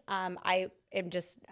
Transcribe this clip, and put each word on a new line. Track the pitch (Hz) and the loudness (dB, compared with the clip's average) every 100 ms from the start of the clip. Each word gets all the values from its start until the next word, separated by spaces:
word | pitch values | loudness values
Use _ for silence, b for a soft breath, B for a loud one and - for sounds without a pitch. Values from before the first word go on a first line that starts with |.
| - | -4
Um, | 196 185 180 | -2 -2 0
I | - 185 185 - _ | 2 4 2 -6 _
am | 196 175 | -4 -2
just | 175 170 - - | -2 -4 -10 -12